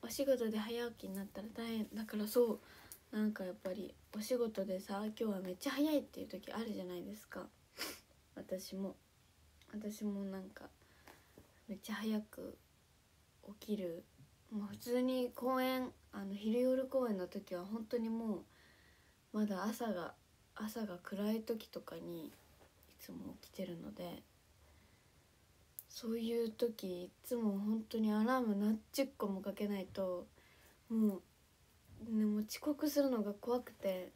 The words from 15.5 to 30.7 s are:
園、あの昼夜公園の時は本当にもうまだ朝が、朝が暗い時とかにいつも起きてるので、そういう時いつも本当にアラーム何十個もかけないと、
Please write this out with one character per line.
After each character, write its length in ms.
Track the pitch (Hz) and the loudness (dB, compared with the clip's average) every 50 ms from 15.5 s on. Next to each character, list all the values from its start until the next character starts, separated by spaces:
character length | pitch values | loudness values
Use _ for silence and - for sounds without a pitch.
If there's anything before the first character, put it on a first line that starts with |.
| 262 254 | 2 4
園、 320 | 254 254 262 254 254 254 - - - - - | 2 2 2 0 -2 -4 -6 -12 -20 -12 -8
あ 120 | 208 202 | -6 -6
の 100 | 196 196 | -4 -4
昼 260 | 202 202 220 220 240 | -2 0 2 4 6
夜 240 | 247 254 254 254 269 | 6 6 6 4 2
公 220 | 262 - 269 254 233 | 2 2 2 2 4
園 80 | 214 | 2
の 120 | 185 180 180 | 0 0 -2
時 260 | - 202 202 - 190 | -4 -8 -6 -4 -6
は 100 | 175 175 | -6 -4
本 200 | 196 214 233 220 | -4 -4 -6 -4
当 120 | - - | -2 -2
に 120 | 240 226 226 | 0 0 0
も 360 | 226 226 233 220 202 175 - - - - - - - - - - - - - - - _ _ _ - | 0 0 0 0 0 -2 -2 -10 -20 -20 -20 -20 -20 -20 -20 -20 -20 -20 -20 -20 -20 _ _ _ 2
う 60 | 214 | 2
ま 80 | 214 | 4
だ 180 | 208 202 185 190 | 4 4 2 0
朝 280 | 214 - - 240 226 196 | 0 0 0 0 0 0
が、 200 | 180 165 - - - - _ _ _ - - _ | 0 -2 -6 -8 -12 -20 _ _ _ -20 -20 _
朝 300 | - 220 214 - 233 220 | -6 -6 -4 -2 -2 -4
が 140 | 208 180 175 | -4 -4 -6
暗 340 | - - 202 190 208 214 220 | -8 -6 -2 0 2 2 2
い 100 | 226 220 | 2 0
時 260 | - 233 220 - - | -2 -4 -4 -4 -8
と 120 | - - | -10 -10
か 160 | - - 165 | -10 -8 -10
に 300 | 165 170 170 170 170 156 | -8 -8 -6 -8 -6 -8
い 60 | 147 - - - - - - - - _ - - - - - | -10 -12 -16 -20 -20 -20 -20 -20 -20 _ -20 -20 -20 -20 -18
つ 140 | - - - | -14 -12 -10
も 220 | - - - - - | -8 -8 -10 -10 -12
起 100 | - - | -16 -18
き 20 | - | -8
て 120 | - 190 | -8 -6
る 140 | 185 175 170 | -6 -6 -10
の 160 | 170 - 208 | -10 -12 -10
で、 300 | - 175 175 - - - - - - _ - - - - - - - - - - - - - - - - - - - - _ - - - _ - - - - - | -10 -10 -10 -10 -10 -14 -18 -20 -20 _ -20 -20 -20 -20 -20 -20 -20 -20 -20 -20 -20 -20 -20 -20 -20 -20 -20 -20 -20 -20 _ -20 -20 -20 _ -18 -18 -16 -14 -14
そ 180 | - - 226 226 | -8 -2 -2 0
う 60 | 233 | 0
い 260 | 226 226 233 233 233 | 2 2 2 2 2
う 60 | 226 | 2
時 540 | 220 - - 233 220 - - 190 180 175 180 | 2 2 2 2 2 0 -4 -4 -4 -4 -6
い 60 | 185 - - - | -10 -12 -16 -6
つ 140 | - 254 | -2 -2
も 160 | 240 226 214 196 | 2 2 2 2
本 300 | 196 202 208 220 226 220 - | 2 2 2 2 0 0 -2
当 100 | - 226 | 0 2
に 120 | 220 214 208 | 4 4 6
ア 120 | 214 220 | 6 6
ラ 160 | 233 254 262 | 6 6 4
ー 60 | 247 | 4
ム 100 | 226 208 | 4 4
何 240 | 196 208 208 220 220 - - - | 4 4 4 2 2 0 -6 0
十 120 | - 277 269 | 0 0 0
個 200 | - - 240 202 | 0 -2 -2 0
も 140 | 196 190 190 | 0 -2 -2
か 100 | 202 190 | -4 -4
け 160 | - 214 202 | -2 -2 0
な 100 | 202 196 | 0 -2
い 60 | 185 | -4
と、 420 | 190 - - 190 185 180 175 202 - - - - - - - - - | -4 -2 -2 0 0 0 -2 -4 -8 -14 -20 -20 -20 -20 -20 -20 -20